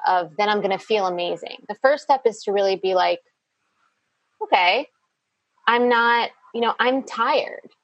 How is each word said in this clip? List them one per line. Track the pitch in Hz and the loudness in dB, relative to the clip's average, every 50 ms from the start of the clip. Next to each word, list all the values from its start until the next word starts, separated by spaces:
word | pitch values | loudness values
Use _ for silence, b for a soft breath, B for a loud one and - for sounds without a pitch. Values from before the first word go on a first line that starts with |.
| - - | 0 2
of | 180 180 175 160 156 160 | 2 2 0 -2 -4 -2
then | 208 208 | 0 0
I'm | 214 208 | 0 0
gonna | 190 190 196 185 | 0 0 -2 -4
feel | - - 220 214 190 185 | -2 -2 -2 0 0 0
amazing?" | 180 175 175 170 175 165 - - - - - - | -2 -4 -4 -4 -6 -8 -10 -12 -16 -14 -12 -12
The | 208 - | -4 0
first | - 262 294 277 - | 2 2 2 0 0
step | - 285 254 - | -2 0 0 0
is | 233 208 - - | -2 -2 -2 -4
to | - 196 | -4 -2
really | 202 196 196 190 180 | 0 0 0 0 -2
be | - 190 185 | -2 -2 0
like, | 180 180 175 175 170 - _ _ _ _ _ _ _ _ _ _ _ _ _ _ _ _ _ _ _ _ _ _ - | 0 0 0 -2 -4 -8 _ _ _ _ _ _ _ _ _ _ _ _ _ _ _ _ _ _ _ _ _ _ -12
"Okay, | 440 - - 196 180 175 190 240 294 - _ _ _ _ _ _ _ _ _ _ _ _ _ _ _ - | -2 0 2 4 4 4 2 0 -2 -6 _ _ _ _ _ _ _ _ _ _ _ _ _ _ _ 0
I'm | 196 240 247 247 | 2 2 2 2
not, | 247 233 233 233 180 - 220 - - _ _ - - | 2 2 2 2 2 2 0 -4 -6 _ _ -12 -6
you | 233 | -2
know, | 233 226 - - | -2 -2 0 0
I'm | 226 247 254 269 - | 0 0 0 -2 -4
tired. | - - - 226 254 302 254 - - - - - - - _ | -6 -6 -4 -2 0 0 0 -2 -4 -8 -16 -18 -20 -20 _